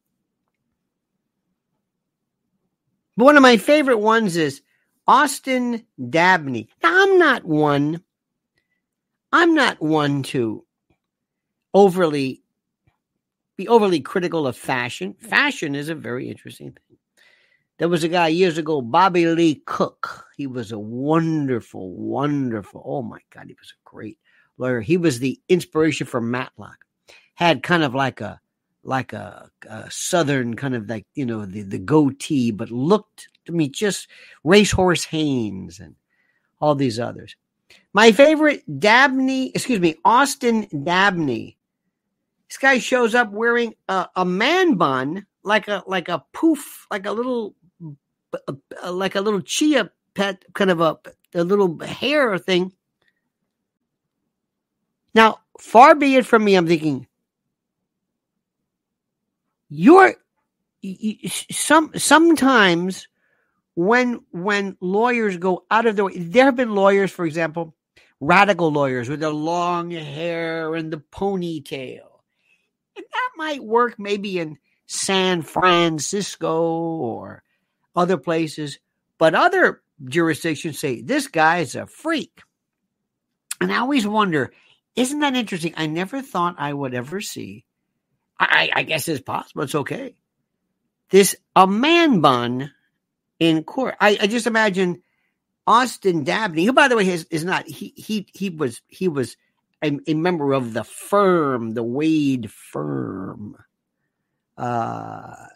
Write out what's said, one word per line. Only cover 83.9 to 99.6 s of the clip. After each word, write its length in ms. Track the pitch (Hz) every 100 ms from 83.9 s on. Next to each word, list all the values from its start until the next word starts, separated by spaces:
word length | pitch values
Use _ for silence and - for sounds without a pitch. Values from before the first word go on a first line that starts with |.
| 285 202
wonder, 460 | 214 202 156 117 _ _ _ _
isn't 260 | - 254 294
that 140 | 294
interesting? 380 | 254 220 180 165 160
I 80 | 156
never 340 | 160 196 277
thought 360 | 269 185 175 175
I 160 | 147
would 180 | 143 135
ever 300 | 123 127 185
see. 420 | 208 - 104 104 _ _ _ _ _ _ _ -
I, 320 | - 156 160
I, 60 | -
I 20 |
guess 260 | 147 156 -
it's 140 | 143
possible. 400 | - 139 - -
It's 120 | 147
okay. 400 | 151 135 147 277 _ _ _ _ _ _ _ _ _ -
This, 280 | 190 190 - _
a 120 | 175 190
man 540 | 202 285 339 330 208
bun 500 | 147 123 120 123 143 _ _ _ _ _ _ -
in 240 | 165 160
court. 300 | 156 - 247 -
I, 200 | 208 202
I 60 | 214
just 200 | 233 226
imagine 560 | 226 214 185 185 170 _ _ _ _ _ _ -
Austin 560 | 220 254 - 190 170
Dabney, 440 | 139 185 214 156 190
who, 80 |
by 140 | 262 277
the 100 | 233
way, 100 | 185
is, 160 | 175 165
is 160 | 165 175
not, 200 | 160 -
he, 280 | - - -
he, 300 | - 214 -
he 160 | - 196
was, 320 | 156 139 113 _
he 200 | - 185
was 300 | 139 120 - _ _